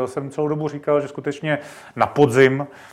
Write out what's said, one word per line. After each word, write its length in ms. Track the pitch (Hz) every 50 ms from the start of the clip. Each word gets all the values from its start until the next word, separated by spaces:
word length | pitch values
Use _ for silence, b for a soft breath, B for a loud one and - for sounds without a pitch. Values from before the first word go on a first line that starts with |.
| 127
eh, 20 | 127
jsem 220 | - 147 139 135
celou 180 | - - 151 147
dobu 200 | 151 151 156 147
říkal, 320 | 139 147 147 - 147 147
že 80 | 143 -
skutečně 500 | - - 127 151 143 - - 156 147 139 B B B B B B B
na 100 | 123 110
podzim 600 | 104 - 139 147 131 113 131 135 127 135 139 143 139 B B B B